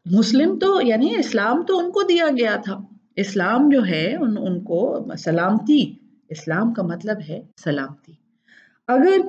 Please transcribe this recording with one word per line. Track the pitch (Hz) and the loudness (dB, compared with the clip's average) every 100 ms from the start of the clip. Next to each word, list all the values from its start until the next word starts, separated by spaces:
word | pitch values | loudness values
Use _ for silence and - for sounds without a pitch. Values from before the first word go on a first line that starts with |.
| 170 | -2
مسلم | 196 202 262 330 - | 0 2 2 2 0
تو، | 381 381 | 0 2
یعنی | 247 220 311 440 | 2 2 0 0
اسلام | 233 208 214 294 | -2 -2 0 -2
تو | 349 370 | 0 -2
ان | 349 | 0
کو | 392 | -2
دیا | 370 339 320 254 | 0 2 2 0
گیا | 226 208 | 0 -2
تھا، | 196 196 - - _ - | -6 -10 -12 -20 _ -6
اسلام | 196 202 180 240 294 | -4 -2 0 2 4
جو | 277 196 | 4 2
ہے، | 160 170 330 | 0 -2 -2
ان، | 254 208 | -2 -2
ان | 180 175 | -2 -4
کو | - 170 240 - - - | -2 -2 0 -4 -8 -8
سلامتی، | 165 165 185 220 214 294 185 - _ _ - | -2 0 2 0 4 2 2 -6 _ _ -18
اسلام | 156 160 165 226 | -12 -4 -2 0
کا | 226 | -2
مطلب | 175 170 214 214 151 | -4 -6 -6 -6 -8
ہے | 185 - _ | -12 -14 _
سلامتی۔ | 170 143 135 147 _ - _ _ _ _ _ _ - | -4 -4 -6 -12 _ -20 _ _ _ _ _ _ 0
اگر | 262 349 381 | 4 4 4